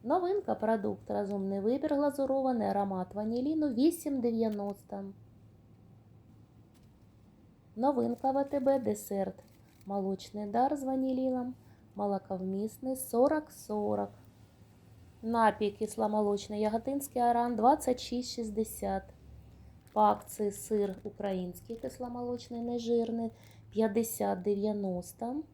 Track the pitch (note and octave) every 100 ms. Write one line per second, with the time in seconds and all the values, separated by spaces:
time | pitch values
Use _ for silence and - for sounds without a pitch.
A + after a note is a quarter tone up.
0 | A3+ E4+ F4+ G4+ - A3 A3 A3+ G#3 F#3+
1 | - G#3 G3 G3+ G3 G3 G3+ C4 D4+ C#4+
2 | C#4+ C#4 C4+ C4+ C4 A#3+ G3+ G3 G3 F#3
3 | F3+ G3+ G#3+ A#3+ C4 D#4 D4 A#3 D4+ E4+
4 | D4 C4+ A#3+ A3+ A3+ G#3 G3+ G3+ - G3+
5 | G3 G2 - - - - - - - -
6 | - - - - - - - - - -
7 | - - - - - - - - C4 C4+
8 | A#3 A#3+ C4+ C4+ C#4 C#4+ C4 C4+ G#3+ G#3
9 | - G3 F#3+ - - - - - - G3
10 | F#3+ F#3+ - G#3 G#3 A3+ C4+ D4 C4 C4+
11 | C4 C4 C4 B3+ B3 B3+ - - - G3+
12 | G3+ G3 - F#3+ F#3 F#3+ A3 - C4 C4
13 | - A#3 C4+ D#4 D4+ - - G#3+ G#3 G#3
14 | G3+ - - - - - - - - -
15 | - - A3 A#3 A3 G#3+ G#3 G#3 G#3+ -
16 | G#3+ G#3+ G#3 G3+ - G#3 G#3+ A3+ B3 C#4
17 | C#4 B3 A#3+ A#3 A#3+ A3+ A#3 D4+ - B3
18 | - A#3+ B3 - A3 G#3 A3 - G3+ F#3+
19 | - - - - - - - - - G#3+
20 | G#3+ G#3 - - G#3 G3+ - G#3+ G3+ F#3+
21 | G#3 - G3+ F#3 F3+ F3 - A3+ B3+ -
22 | B3 A#3+ B3 B3 - A#3 A#3 A#3+ A#3 A#3
23 | A#3 A#3 A3+ - - - - G3+ A3 G#3
24 | A3+ - G3+ G3 F#3+ G3+ G#3 G#3 G3 F3+
25 | F3 - A#3 C#4+ D#4